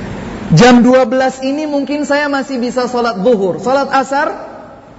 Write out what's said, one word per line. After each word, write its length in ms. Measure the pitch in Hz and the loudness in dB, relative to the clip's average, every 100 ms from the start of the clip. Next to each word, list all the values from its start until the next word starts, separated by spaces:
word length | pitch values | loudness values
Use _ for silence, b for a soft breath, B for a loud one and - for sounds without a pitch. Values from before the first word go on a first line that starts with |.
| - - - - - | -10 -10 -10 -8 0
Jam 320 | 160 240 247 | 6 8 8
dua 240 | 233 254 254 | 6 4 4
belas 320 | 262 262 - | 0 0 -2
ini 240 | 262 285 | -6 -4
mungkin 400 | 302 285 269 294 | -4 -4 -4 -4
saya 240 | 285 285 294 | -2 -2 -2
masih 320 | 277 262 262 | -4 -4 -4
bisa 240 | 240 247 | -4 -4
sholat 400 | 247 240 233 196 | -4 -2 -2 0
zuhur, 400 | 214 220 190 156 | 0 2 0 -2
sholat 240 | 208 269 269 | 0 0 0
asar, 400 | 269 269 277 311 392 - - - - - | -2 0 -2 -2 -6 -12 -16 -20 -20 -20